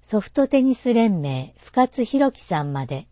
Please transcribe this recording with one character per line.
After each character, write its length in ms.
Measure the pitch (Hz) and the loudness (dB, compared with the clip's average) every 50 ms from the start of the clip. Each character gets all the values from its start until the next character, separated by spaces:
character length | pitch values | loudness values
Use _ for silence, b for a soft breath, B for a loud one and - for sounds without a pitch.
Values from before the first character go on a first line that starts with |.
ソ 180 | _ _ 214 214 | _ _ -4 -4
フ 120 | 190 - | -4 -2
ト 160 | - 285 269 | 0 0 0
テ 140 | 262 - 269 | 2 2 2
ニ 140 | 262 269 254 | 2 2 0
ス 180 | - - 254 233 | 0 -2 0 2
連 280 | 233 226 226 196 165 | 2 2 2 0 -2
盟 340 | 143 139 135 131 131 - _ | -4 -4 -6 -6 -8 -10 _
深 300 | _ _ - - 254 254 | _ _ -4 0 0 0
津 160 | 254 - - 240 | 2 0 -6 -4
弘 320 | - - 269 285 269 - | -2 0 0 0 0 -2
樹 80 | - - | -6 -8
さ 180 | - 180 151 | -6 -4 -4
ん 120 | 147 147 139 | -4 -4 -6
ま 120 | 139 135 | -8 -6
で。 220 | 123 139 135 - _ | -8 -10 -10 -10 _